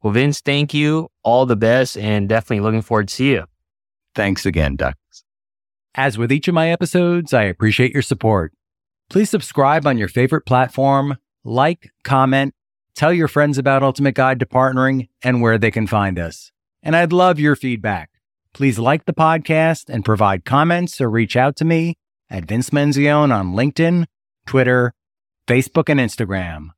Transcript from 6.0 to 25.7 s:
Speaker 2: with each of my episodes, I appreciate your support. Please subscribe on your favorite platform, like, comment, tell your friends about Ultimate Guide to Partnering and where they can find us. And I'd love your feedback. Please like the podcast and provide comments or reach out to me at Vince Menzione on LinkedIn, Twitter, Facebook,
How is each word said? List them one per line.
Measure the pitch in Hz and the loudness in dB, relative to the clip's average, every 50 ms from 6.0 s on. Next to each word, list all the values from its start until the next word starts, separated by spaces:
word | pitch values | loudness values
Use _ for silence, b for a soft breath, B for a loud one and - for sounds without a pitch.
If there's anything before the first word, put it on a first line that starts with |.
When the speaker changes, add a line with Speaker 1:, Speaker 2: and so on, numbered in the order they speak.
| 135 139 110 107 | -2 -2 0 -2
Speaker 2:
with | 117 113 | -2 0
each | 135 151 - - | 0 0 0 0
of | 175 | 0
my | 165 160 165 | 0 0 0
episodes, | 170 170 175 165 - 180 180 175 175 175 170 143 - | 0 -2 -4 -2 0 0 0 2 0 -2 -2 0 0
I | 123 107 | 0 2
appreciate | 98 87 _ 107 110 104 - 123 131 | 0 -2 _ 0 0 2 2 0 0
your | 127 143 123 | 0 -2 -2
support. | - 131 - - 110 110 95 82 80 _ _ _ _ _ _ _ _ _ _ _ _ | -2 -4 -2 0 0 2 2 0 -2 _ _ _ _ _ _ _ _ _ _ _ _
Please | - 185 214 202 | 0 0 0 0
subscribe | - 202 139 - - - 139 135 147 160 143 147 | 0 -4 -4 -4 -2 0 2 2 2 2 0 0
on | 135 117 | 0 0
your | 104 95 | -2 -4
favorite | - 127 123 131 - 151 - | 0 0 0 0 0 -2 -2
platform, | - 127 127 131 123 - - 135 139 139 139 139 143 139 120 _ _ _ _ _ | 0 2 2 2 0 -2 -2 0 2 2 0 0 -2 -6 -8 _ _ _ _ _
like, | 117 113 123 135 156 175 - _ - _ _ _ | -6 -2 0 0 0 0 -4 _ -20 _ _ _
comment, | - 135 131 131 131 135 135 139 139 - _ _ _ _ _ _ _ _ | -2 2 2 2 2 2 0 0 -2 -6 _ _ _ _ _ _ _ _
tell | - - 156 | -2 0 2
your | 180 175 160 143 | 2 2 0 0
friends | - 147 147 147 143 131 | 2 2 2 2 0 0
about | 131 135 135 135 | 0 2 2 2
Ultimate | 131 139 131 - 143 139 127 | 2 0 0 0 -2 -2 0
Guide | - 131 131 131 123 | 2 0 0 0 0
to | 117 | -4
Partnering | - - 127 131 135 131 127 127 131 135 131 120 - _ _ - | -2 0 0 0 2 2 0 0 0 0 -2 -4 -8 _ _ -2
and | 127 127 123 | -2 0 2
where | 117 113 113 110 | 2 2 2 4
they | 101 113 | 2 0
can | 101 113 110 98 | 0 0 -4 0
find | - 107 101 98 92 85 | 0 0 0 0 -2 -4
us. | 85 82 - - - - _ _ _ _ _ _ _ | -6 -8 -10 -14 -20 -20 _ _ _ _ _ _ _
And | 151 156 | -2 0
I'd | 165 175 170 | 2 2 2
love | 170 180 180 185 180 151 | 2 4 4 4 2 2
your | 147 147 147 | 2 2 2
feedback. | - - 131 123 110 98 110 101 90 78 - _ _ _ _ _ _ _ _ _ | 0 -2 -6 -6 -4 -4 -4 -4 -4 -8 -12 _ _ _ _ _ _ _ _ _
Please | - 139 139 117 101 | -2 0 0 0 2
like | 117 123 143 165 _ | 2 0 0 0 _
the | - 165 | -6 0
podcast | - 160 160 160 165 151 - 160 156 160 160 165 - - - | 2 2 2 2 0 0 0 0 2 2 2 0 -2 -6 -8
and | - 117 98 | -6 -4 0
provide | - 110 98 110 101 98 92 85 | 0 2 2 2 2 0 -2 -4
comments | - 127 139 151 165 170 175 180 170 - - | -2 0 0 2 2 0 -2 -2 -6 -4 -4
or | 131 120 | -4 -2
reach | 107 113 117 104 - | 0 0 -2 0 0
out | 123 127 139 139 | 0 0 0 0
to | - 160 | 0 0
me | 160 165 165 165 170 165 _ _ _ _ _ _ _ | 0 0 0 0 -2 -6 _ _ _ _ _ _ _
at | - 98 87 | -12 -12 -8
Vince | 78 104 117 123 - | -4 -4 -4 -4 -2
Menzione | - 147 143 147 143 135 143 147 147 147 151 143 123 | -2 0 0 0 0 2 2 2 2 2 2 2 2
on | 104 95 92 90 | 0 -2 -2 -2
LinkedIn, | 101 120 143 139 - 160 165 175 175 170 - _ _ _ _ _ _ _ | -2 -2 -2 0 0 0 0 2 0 -2 -4 _ _ _ _ _ _ _
Twitter, | - - 135 127 123 127 127 123 123 - _ _ _ _ _ _ _ _ _ _ - | -2 0 2 2 4 2 2 2 0 -4 _ _ _ _ _ _ _ _ _ _ 0
Facebook, | 120 127 127 - | 0 0 0 0